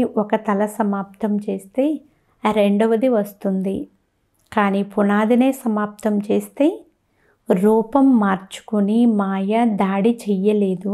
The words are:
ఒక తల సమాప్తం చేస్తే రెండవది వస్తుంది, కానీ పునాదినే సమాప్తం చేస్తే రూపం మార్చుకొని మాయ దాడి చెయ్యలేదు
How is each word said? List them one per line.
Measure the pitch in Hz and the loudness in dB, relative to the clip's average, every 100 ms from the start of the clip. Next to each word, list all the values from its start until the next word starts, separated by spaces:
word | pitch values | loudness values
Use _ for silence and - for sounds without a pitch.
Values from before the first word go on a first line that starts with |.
| 247 226 | 2 -2
ఒక | 208 220 | -2 -2
తల | 214 196 208 | -2 -2 -2
సమాప్తం | 208 208 196 196 - 214 208 208 | -2 -4 -4 -6 -6 -4 -4 -4
చేస్తే | 190 - - 285 294 - _ _ _ | -8 -8 -4 -2 -2 -10 _ _ _
రెండవది | 214 214 202 202 226 226 254 226 | -2 2 2 4 2 2 2 0
వస్తుంది, | 208 - 196 190 190 196 - _ _ _ _ _ - | -2 -6 -4 -2 -4 -6 -8 _ _ _ _ _ -8
కానీ | - 202 196 202 | -2 0 0 -2
పునాదినే | 214 202 208 214 240 262 269 | 0 2 2 2 4 2 0
సమాప్తం | 247 214 208 208 220 208 208 | -2 -4 -4 -4 -2 -2 -2
చేస్తే | 202 208 - 285 427 - _ _ _ _ _ - | -2 -4 0 0 0 -10 _ _ _ _ _ -2
రూపం | 190 208 220 214 277 269 240 | 2 2 2 2 2 4 4
మార్చుకొని | 202 185 190 - - 208 202 220 240 | 2 -2 -6 -20 -6 -2 0 2 2
మాయ | 208 196 196 196 226 240 202 | 2 0 -2 -2 0 0 0
దాడి | 196 196 214 233 | 0 0 0 0
చెయ్యలేదు | 202 196 202 214 196 185 196 | -2 -2 0 2 0 -2 -2